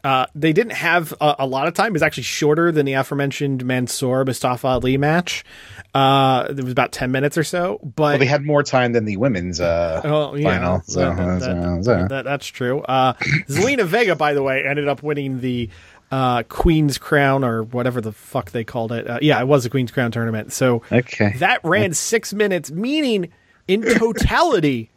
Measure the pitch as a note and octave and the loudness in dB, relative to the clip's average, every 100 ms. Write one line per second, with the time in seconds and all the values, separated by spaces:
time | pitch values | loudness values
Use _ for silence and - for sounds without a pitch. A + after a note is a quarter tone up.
0 | C3+ C3 B2+ D3 D#3+ D#3 - - E3 F3 | 2 0 0 0 2 2 0 -2 2 2
1 | D#3+ - D3+ D3 C3+ C3 D#3 F3 A3 E3 | 0 0 0 2 -2 -2 -2 0 0 2
2 | D3+ C#3 A#2+ - D3 D#3 E3+ D#3 C#3 C3+ | 0 0 -8 0 2 4 2 2 0 0
3 | C3 C#3 C#3 - C#3+ C3 B2 B2+ B2 - | -2 -2 -4 -2 -4 -2 -2 -2 -2 -2
4 | B2+ C3 C3+ B2 C3 B2 C3+ B2 B2+ C3+ | 0 0 0 0 -2 0 0 0 0 2
5 | D3 E3+ F3 - - - - - - C3+ | 2 0 -2 -8 -12 -20 -20 -20 -4 2
6 | C3+ C3+ C3+ B2+ - C#3 B2+ B2+ B2 - | 4 4 4 2 -2 -6 -4 0 -2 -2
7 | B2+ C3 D3 E3 D3 F3 F3 - C#3+ C3+ | -4 0 0 -2 -2 -2 -4 -6 -10 0
8 | D3+ C#3+ C3 D3 C#3+ D3 C3+ C3 A#2+ A#2 | 2 2 2 2 2 2 2 2 2 2
9 | G#2+ G2 C#3 F#2+ F2+ F2 F2 E2+ E2+ D#2+ | 0 -2 0 0 -4 -2 0 0 0 -2
10 | D3+ D3+ D3 C#3+ D3 F#2 F2+ F#2 - F2+ | 0 -2 -2 -2 0 0 0 -2 -4 -2
11 | F2 F2+ F2+ F2+ F2 F2+ F2 F2 G2+ F#2+ | -2 0 -2 -2 -2 -4 -2 -2 0 0
12 | F#2 C3+ C3 C#3 - - B2 C3+ - C3 | 0 -4 -4 -6 -8 -6 -4 -2 0 2
13 | C3 A#2+ - D3 - C#3 A3+ C#4 F3+ G#3 | 2 0 -2 -4 -2 0 2 2 0 2
14 | A3+ D#3 D3+ C#3+ C3+ C3 C#3 C#3+ C#3+ C#3 | 2 2 0 0 0 -2 -2 -2 -2 -4
15 | D3 D3 C3+ C3 B2+ B2 A#2 - - - | -4 -4 -4 -4 -4 -4 -6 -10 -20 -20
16 | _ C3+ B2+ B2 A2+ - F3 D#3+ D3 C3 | _ 0 2 0 -2 0 4 4 2 -2
17 | - D3+ C#3 C3+ B2+ A2+ A2 B2 B2 B2 | 0 4 4 2 0 -2 -4 -2 -2 -2
18 | A2 G#2 - C3+ - A#2+ A2 B2 A2+ A#2 | -6 -12 -8 -8 -6 -8 -6 -6 -4 -6
19 | A#2+ A#2+ D3+ C3+ B2+ C#3+ A#2 C3+ B2 - | -6 0 2 2 4 2 2 -2 -2 0
20 | A#2+ A#2 A2+ A2 - - C3 A#2+ - A#2+ | -2 0 -2 -4 -6 0 2 2 2 -2
21 | - - G#2 C3 F#3 B3 D#3+ G3 G3 D3+ | -2 0 0 2 0 0 2 2 2 -2
22 | - A3+ - G3 G#3 F3+ C#3+ D#3+ A#3 D#4 | -2 -2 -2 -2 0 0 -4 -6 -4 0
23 | C4+ G#3 E3+ _ _ _ - G3+ A3 A3+ | 0 0 -2 _ _ _ -2 0 2 2
24 | A3+ - - A#3+ E4+ A3 D3+ B2 A2 | 2 2 2 4 4 4 2 0 -6